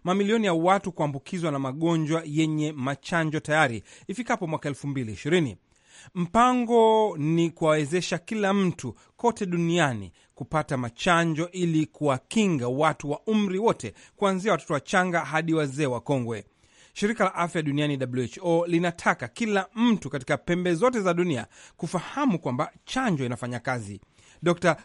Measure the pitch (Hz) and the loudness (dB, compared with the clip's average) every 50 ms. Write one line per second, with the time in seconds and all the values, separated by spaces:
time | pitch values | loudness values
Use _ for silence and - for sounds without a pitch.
0 | - 170 185 196 202 196 226 233 214 196 170 165 165 180 190 202 - 196 - - | -4 -2 0 0 2 2 2 2 2 2 2 2 4 4 4 4 2 -4 -4 -2
1 | 160 147 135 143 - - 190 180 165 165 143 139 135 131 127 156 160 170 170 160 | -2 -2 -2 -6 -10 -8 -8 -4 -2 -2 -2 -2 -4 -4 -4 -2 0 2 2 2
2 | 156 147 160 165 165 156 147 156 160 156 156 151 151 151 156 143 123 135 139 - | 2 0 -2 -2 -2 -2 0 0 0 2 2 0 -2 -2 -2 -4 -4 -4 -4 -6
3 | - - 190 170 160 156 147 156 - - 151 156 156 127 117 104 - - - - | -6 -2 -2 0 0 0 -2 -4 -2 0 2 4 4 2 2 -4 -10 -14 -20 -20
4 | - - 196 240 240 - 247 - 185 160 156 147 - 147 139 - - 143 139 139 | -12 -12 -8 -8 -4 -4 -4 -4 -2 -4 -4 -4 -4 -4 -6 -6 -6 -6 -4 -4
5 | 123 107 104 - - 143 165 185 160 123 95 - _ _ _ _ _ _ - - | -6 -6 -8 -8 -2 2 2 2 2 0 -4 -10 _ _ _ _ _ _ -20 -20
6 | - - - 185 175 170 - 226 240 254 254 247 240 220 240 233 226 220 220 220 | -20 -14 -6 -6 -6 0 2 4 4 4 4 2 0 2 4 6 6 6 6 4
7 | 220 208 180 156 143 156 165 170 170 165 - - 165 156 156 156 151 135 165 185 | 2 2 0 -2 -2 0 2 2 2 0 0 0 2 2 4 2 2 0 -2 -2
8 | 170 - 208 - - - 226 220 202 190 196 202 190 175 - - - 123 101 _ | -2 -2 -4 -6 -4 -6 -4 -2 0 2 2 2 2 2 0 -2 -8 -10 -10 _
9 | _ _ _ - - 240 226 - 214 180 175 170 170 165 170 175 160 139 120 107 | _ _ _ -2 0 0 0 0 -4 -4 -2 0 0 2 2 2 2 0 0 -4
10 | 98 87 - _ _ _ _ - 135 - - 156 151 - 151 127 123 117 - - | -8 -12 -16 _ _ _ _ -14 -12 -4 -2 -4 -2 -2 -4 -4 -4 -6 -8 -4
11 | - 190 175 165 170 165 156 143 170 175 - 185 180 170 160 156 156 - _ - | 2 2 4 4 4 2 0 -2 -4 -4 -4 -2 -2 0 2 2 0 0 _ -4
12 | 151 143 131 127 _ - - 226 214 190 165 135 120 123 127 135 156 156 147 - | 0 0 0 -2 _ -2 0 2 2 2 2 0 -2 -2 -2 2 0 0 0 -2
13 | - 143 143 - - - 220 214 208 190 185 190 220 226 - - - 107 - - | -6 -6 -6 -6 -2 0 0 0 0 0 -2 0 2 0 0 0 -4 -12 -12 -12
14 | - - _ - 208 196 190 185 180 220 185 151 - - 160 139 - - - 190 | -20 -18 _ -2 0 0 0 0 0 0 0 0 0 -2 -4 -4 -4 0 2 2
15 | 180 185 170 170 151 131 151 160 165 165 160 160 151 139 131 139 156 135 123 117 | 2 2 0 -2 -2 0 -2 -2 0 2 0 0 0 -2 -2 -2 -2 -2 -2 -4
16 | - - 143 131 120 113 117 104 - _ _ _ _ _ _ _ - _ - - | -2 -2 -2 -2 0 -4 -6 -8 -10 _ _ _ _ _ _ _ -20 _ -8 -2
17 | 202 214 233 - 202 185 - 165 175 165 - 170 156 147 139 147 151 147 143 131 | -2 -2 0 2 0 0 0 -2 -4 -2 -2 -4 -2 -2 0 0 0 0 0 -2
18 | 131 123 123 127 123 117 - - 190 175 165 170 170 175 170 170 175 175 170 - | -4 -4 -2 -4 -4 -4 -6 -6 -2 2 2 2 2 2 0 0 0 0 -2 -2
19 | - 220 180 - - 117 - - 233 214 202 196 185 - - 220 233 247 220 - | 0 0 0 0 -4 -12 -6 -4 -2 0 0 -2 -2 -2 -2 2 4 4 4 2
20 | - 139 - 143 127 - 151 135 - - 175 180 180 180 175 160 208 262 247 226 | 0 -4 -8 -6 -2 -2 -2 -2 0 -2 -2 0 2 0 0 2 2 2 2 2
21 | 190 185 170 170 180 180 147 117 110 - _ - - - _ - - 160 - 170 | 0 0 2 2 2 0 0 -2 -4 -10 _ -20 -20 -20 _ -8 -8 -4 -4 -4
22 | - - - 277 294 269 185 156 - 143 123 127 156 - - - _ - - 262 | -6 -4 -4 0 0 2 2 0 0 -4 -2 -2 -4 -6 -6 -18 _ -6 -4 -2
23 | 262 240 175 135 131 120 123 - 127 120 123 120 - 135 127 120 107 98 101 - | 0 0 0 0 0 -2 -4 -6 -6 -6 -8 -6 -4 -4 -4 -4 -4 -10 -12 -14
24 | _ _ _ _ _ _ _ - - 175 175 - - 175 151 - - | _ _ _ _ _ _ _ -4 0 0 0 2 2 0 0 0 -4